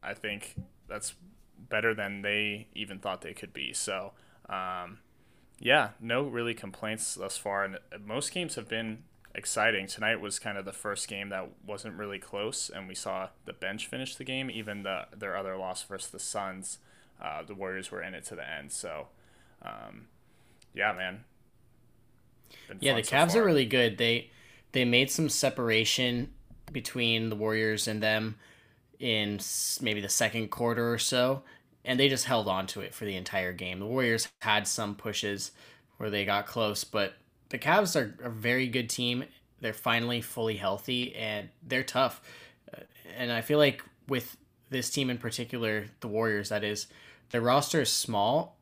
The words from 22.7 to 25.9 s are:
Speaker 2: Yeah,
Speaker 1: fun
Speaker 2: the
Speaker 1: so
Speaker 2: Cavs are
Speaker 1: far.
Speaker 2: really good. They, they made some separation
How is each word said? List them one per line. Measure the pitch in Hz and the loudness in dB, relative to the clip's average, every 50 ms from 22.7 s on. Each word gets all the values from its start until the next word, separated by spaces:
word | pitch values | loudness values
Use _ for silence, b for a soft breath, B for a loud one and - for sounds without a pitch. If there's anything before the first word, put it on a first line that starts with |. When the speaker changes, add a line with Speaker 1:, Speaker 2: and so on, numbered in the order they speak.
| - 95 | -12 0
Speaker 2:
Yeah, | - 135 135 | 2 4 4
Speaker 1:
fun | 117 | 4
Speaker 2:
the | 107 | 2
Speaker 1:
so | - - | 4 6
Speaker 2:
Cavs | 135 151 170 | 6 6 8
are | 170 226 | 8 6
Speaker 1:
far. | 226 | 8
Speaker 2:
really | 196 165 147 131 | 8 8 6 6
good. | 113 117 127 123 117 101 | 6 6 6 6 6 4
They, | 92 120 117 117 117 - B B B B B B B B B - | 4 4 4 4 2 0 B B B B B B B B B 2
they | 135 127 | 2 4
made | 120 120 120 135 139 | 6 8 6 6 6
some | - - 165 147 | 4 2 2 2
separation | - - - 135 131 - 123 117 110 110 113 - | 2 4 2 2 2 2 2 4 4 4 4 4